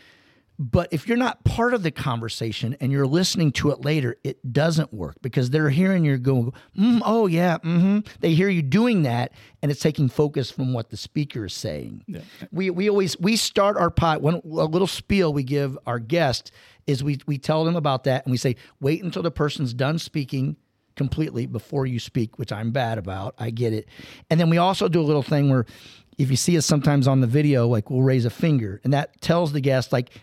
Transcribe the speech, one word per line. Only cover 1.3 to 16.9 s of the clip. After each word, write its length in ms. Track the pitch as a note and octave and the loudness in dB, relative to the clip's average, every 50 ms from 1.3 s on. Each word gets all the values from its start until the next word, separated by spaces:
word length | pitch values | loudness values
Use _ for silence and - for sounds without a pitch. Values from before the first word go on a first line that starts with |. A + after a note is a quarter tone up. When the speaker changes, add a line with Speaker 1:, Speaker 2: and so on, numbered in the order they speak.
| - _ - | -2 _ -2
Speaker 1:
part 280 | - - - A#3 A#3+ B3 | 0 0 2 0 0 0
of 100 | A#3 F3+ | 0 -2
the 80 | D#3+ | -2
conversation 840 | - - - D3 A#2+ A#2 A2+ A2+ - - A#2 A2+ G#2 - - A2+ - - | -4 -4 -4 -4 -4 -4 -4 -6 -6 -6 -6 -6 -6 -4 -4 -6 -4 -2
and 100 | - B2 | -2 0
you're 160 | C#3 C#3 C#3 | 0 0 0
listening 460 | C3 C#3+ F3 F#3 - - G3+ E3 D3 B2 | 2 2 2 0 0 0 2 0 0 0
to 160 | - - D3 | 2 0 0
it 140 | C#3 - C3 | 0 0 -2
later, 320 | C#3+ D#3 D#3 C3 A#2+ - - - | -2 0 0 0 -2 -4 -6 -8
it 260 | C3+ C3 _ - C3 | -8 -8 _ -6 -2
doesn't 420 | A2+ C#3 D3+ E3 D#3+ D#3+ - - - | 0 2 2 2 2 0 -2 -4 -6
work 220 | G#2 F2 C#2+ - _ | -10 -10 -10 -10 _
because 300 | - C3 - C#3 B2 B2 | -8 -4 -2 0 0 2
they're 180 | C3+ D#3 D#3 D3 | 2 2 2 2
hearing 340 | C3 D#3 F#3 F#3+ G3 F3+ E3 | 2 2 2 2 2 2 2
you 140 | D3 C#3 | 2 2
go, 360 | B2+ B2 C3+ C3+ B2+ A#2 B2 - - - _ - | 2 2 2 2 2 0 -2 -4 -10 -18 _ -4
"Mm, 240 | - G3 A#3+ A#3+ A3+ - | 0 2 2 2 2 2
oh, 220 | G3 A3 A#3 A3 | 2 2 2 2
yeah, 320 | F#3+ E3 E3 F3 F3+ E3 - | 2 2 2 2 2 0 0
mm-hmm." 400 | - E3 E3+ E3+ F3 F#3+ G3+ G#3 G#3 - - - | -2 0 2 2 4 4 2 0 -2 -6 -8 -2
They 140 | - E3+ E3 | 0 2 4
hear 160 | D3+ F#3 G3+ | 4 4 2
you 120 | F#3+ E3+ | 2 0
doing 420 | D3 C3 C3+ G#3 A3+ B3 A#3 F#3+ D3+ | 0 2 2 2 4 4 4 2 2
that, 280 | B2+ A#2 A#2+ B2 B2 _ - - - _ - | 2 0 -2 -2 -4 _ -14 -20 -20 _ -6
and 100 | - C#3+ | -4 -4
it's 80 | D3 - | -2 0
taking 300 | - E3 D3 - D3 B2 | 0 -2 0 2 0 0
focus 420 | - - D3+ D3 D3 D3 B2 - | 2 2 0 0 0 -4 -6 -6
from 220 | - - C3+ B2+ B2+ | -4 -4 -4 -2 -2
what 160 | A#2 A2 - | -4 -6 -8
the 80 | - | -12
speaker 480 | G#2 - - - E3+ D3 C#3 - B2 G#2+ | -16 -14 -8 -6 -6 -6 -6 -6 -10 -10
is 80 | F#2 - | -10 -10
saying. 500 | - - - D#2 D2 B1 G#1+ G1+ G1+ G1+ | -10 -8 -8 -8 -8 -10 -12 -14 -16 -16
Speaker 2:
Yeah. 120 | - F3+ - - - - - - - | -14 -14 -14 -14 -18 -20 -20 -18 -12
Speaker 1:
We, 200 | - D#3+ F#3+ F#3 | -6 -4 -4 -4
we 180 | F3 F3 G3 G#3 | -2 0 0 2
always, 280 | G3+ G3+ F#3+ E3+ - - | 2 2 2 0 -2 0
we 160 | E3+ G3+ A3+ | 0 0 2
start 400 | G3+ - - - G3+ G3 G3+ G#3 | 2 0 0 2 2 2 2 2
our 120 | G3+ F3+ E3+ | 2 0 0
pod, 320 | - - F3 E3 D#3 D3+ | 2 2 2 2 2 2
one, 140 | C3+ C3 F3 | 2 0 0
a 40 | E3+ - E3 D#3 E3 D#3 | 0 -4 -6 -2 0 0
little 200 | D#3 D#3 F3+ G3 | 2 2 2 0
spiel 440 | F3+ - - - - G3+ G3 F3+ D#3 | 0 -2 -6 -4 0 2 2 2 2
we 120 | C#3+ C#3+ C3+ | 2 -2 -2
give 340 | B2+ C#3+ C#3+ C#3+ C3+ C3 D#3 - | -2 0 0 -2 -2 -4 -8 -6
our 100 | - A#2+ A#2+ | -6 -6 -6
guest 520 | A#2+ G#2+ E3 E3+ D#3+ C3+ A#2 - - - _ - - - _ _ - | -4 -2 0 2 2 2 0 -2 -6 -12 _ -20 -20 -20 _ _ -4
is 180 | - | -2